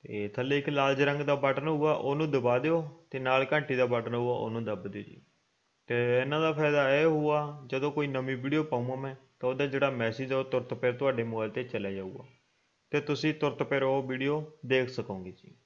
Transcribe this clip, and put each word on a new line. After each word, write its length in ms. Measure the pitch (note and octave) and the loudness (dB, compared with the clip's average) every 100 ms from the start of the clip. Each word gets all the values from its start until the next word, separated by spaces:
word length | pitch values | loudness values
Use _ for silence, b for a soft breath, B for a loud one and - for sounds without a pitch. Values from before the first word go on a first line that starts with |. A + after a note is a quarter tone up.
ਤੇ 240 | - G#2+ G#2 | -8 -6 -6
ਥੱਲੇ 300 | A2+ C3 C#3+ | -4 0 0
ਇੱਕ 100 | C#3+ | 0
ਲਾਲ 260 | C#3+ C3+ | 2 2
ਜਿਹੇ 120 | C3+ C#3+ | 4 2
ਰੰਗ 140 | C#3+ | 2
ਦਾ 120 | C#3+ C#3+ | 0 2
ਬਟਨ 320 | C3+ C3+ D3+ | 2 0 0
ਹੋਊਗਾ, 240 | D3+ D#3 | 0 2
ਉਹਨੂੰ 380 | D3 C3+ C#3+ D#3+ | 2 0 0 0
ਦਬਾ 280 | C#3 A#2+ B2 | 2 2 2
ਦਿਓ 240 | D3 E3 D#3 C#3 _ | 2 0 -2 -12 _
ਤੇ 80 | C3+ | -6
ਨਾਲ 280 | C3 C3 C3+ | 2 2 4
ਘੰਟੀ 240 | D3+ C3+ B2+ | 0 2 2
ਦਾ 100 | B2 | 2
ਬਟਨ 280 | A#2+ A2+ | 2 0
ਹੋਊਗਾ, 180 | A#2+ A#2+ | -2 0
ਉਹਨੂੰ 300 | A#2+ A2+ A#2 | -2 -2 -4
ਦੱਬ 220 | A2 G#2 G2+ | -4 -6 -6
ਦਿਓ 140 | G2+ | -10
ਜੀ। 180 | G#2 - _ _ _ _ _ _ _ | -14 -18 _ _ _ _ _ _ _
ਤੇ 80 | A#2+ A#2+ B2 | 0 4 2
ਇਹਨਾਂ 240 | C3 D3+ | 2 2
ਦਾ 120 | D#3+ | 2
ਫਾਇਦਾ 360 | D3+ D3+ D3 C3+ | 2 2 4 4
ਇਹ 140 | C#3 | 6
ਹੋਊਗਾ, 640 | D#3+ D#3 D3+ D3+ D3 D3 B2+ | 4 4 2 2 0 -8 -6
ਜਦੋਂ 240 | C3+ C#3+ | -2 0
ਕੋਈ 140 | D3 D3 | 0 -2
ਨਵੀਂ 280 | C3 C3 C3 | -2 -2 -4
ਵੀਡੀਓ 260 | C3+ D3+ | 0 0
ਪਾਊਂਗਾ 300 | D#3 B2 B2 C3 | 0 -2 -2 -4
ਮੈਂ 180 | C3+ C3+ _ _ | -8 -10 _ _
ਤਾਂ 80 | B2+ | -4
ਉਹਦਾ 180 | C3 C#3+ | 0 -2
ਜਿਹੜਾ 240 | C3+ C#3 | 2 0
message 400 | B2+ A2+ A2+ C3 | 2 -2 -2 -2
ਆ 60 | C3 | -2
ਉਹ 60 | |
ਤੁਰਤ 300 | C3 B2+ B2 | 0 -2 -2
ਫਿਰ 180 | A#2+ B2+ | -2 0
ਤੁਹਾਡੇ 300 | B2 C#3 B2 | 2 0 0
mobile 260 | A2+ A2+ A2 | -2 -2 -4
'ਤੇ 140 | G#2+ | -4
ਚਲਾ 260 | B2 A2 G2 | -6 -4 -4
ਜਾਊਗਾ 340 | G2 F#2+ - - _ _ _ _ _ _ | -6 -8 -12 -18 _ _ _ _ _ _
ਤੇ 80 | D3 | -4
ਤੁਸੀਂ 320 | D3 C#3+ D3+ | -2 -2 0
ਤੁਰਤ 280 | D3+ D3 B2 | 0 -2 -2
ਫਿਰ 200 | B2+ C#3 | -2 0
ਉਹ 200 | C3+ C3+ | 2 0
ਵੀਡੀਓ 380 | C3 C3 C3+ D3+ D3+ - B2+ | 0 -2 0 0 -4 -12 2
ਦੇਖ 220 | C3 B2+ | 2 2
ਸਕੋਗੇ 440 | B2+ G#2 F#2+ F#2 | -4 -8 -8 -10
ਜੀ। 220 | F#2 - - | -16 -20 -20